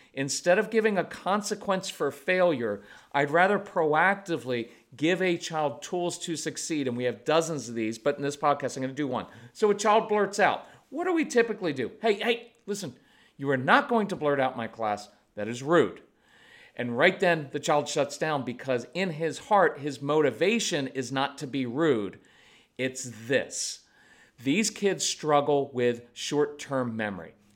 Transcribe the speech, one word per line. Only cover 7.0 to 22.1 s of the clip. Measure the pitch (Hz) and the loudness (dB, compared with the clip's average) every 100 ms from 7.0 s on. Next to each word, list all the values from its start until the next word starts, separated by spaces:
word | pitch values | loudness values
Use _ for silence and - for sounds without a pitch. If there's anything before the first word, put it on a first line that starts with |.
have | 123 107 | -2 -2
dozens | - 156 160 156 117 | 2 2 2 -2 -6
of | |
these, | 117 110 113 | -4 -4 -2
but | 143 - | -2 -2
in | |
this | 143 143 | -4 -2
podcast, | 151 143 127 135 | 0 0 -2 -6
I'm | |
gonna | 131 | -6
do | 131 143 | -4 -4
one. | 123 90 - - | -4 -6 -14 -20
So | - 214 | 0 2
a | |
child | 202 214 214 220 | 4 4 4 4
blurts | 208 196 202 | 0 0 2
out, | 175 - - - _ | 2 2 -4 -20 _
what | 269 | -6
do | 359 | -2
we | 339 | 0
typically | 220 233 226 202 185 | 0 2 2 0 -4
do? | 131 110 - | -2 -4 -2
"Hey, | 226 | 0
hey, | 202 208 233 - _ - | 0 0 -2 -6 _ -8
listen, | 202 175 - _ _ _ - | -8 -8 -12 _ _ _ -8
you | 135 | -2
are | 135 | 0
not | 131 220 - | 4 4 4
going | 233 - | 0 0
to | 165 | -2
blurt | 147 139 | 0 2
out | 127 123 | 0 -2
my | 113 | -8
class. | - 110 104 - _ _ | -4 -2 -4 -6 _ _
That | - 104 | -8 -8
is | 120 | -6
rude." | 135 170 107 - - _ _ _ - - - - | 2 4 4 0 -18 _ _ _ -20 -20 -14 -8
And | 120 120 | -4 4
right | 175 190 | 4 4
then, | 185 165 143 | 2 2 -2
the | 147 | -6
child | 143 151 139 | 0 0 0
shuts | - 139 - | -2 -2 -2
down | 160 147 | -2 -2
because | 127 120 135 127 120 | -4 -6 -4 -4 -4
in | 175 190 | -4 -4
his | 151 165 135 | -2 -4 -4
heart, | - 202 170 - | 2 6 6 2
his | 143 127 | -6 -6
motivation | 139 151 147 113 175 233 - 165 131 | 0 4 4 4 2 2 0 -2 -4
is | 131 120 | -6 -4
not | 135 135 - | -2 -2 -4
to | 143 | -6
be | 135 127 | -4 -4
rude. | 123 165 123 98 | 2 2 2 0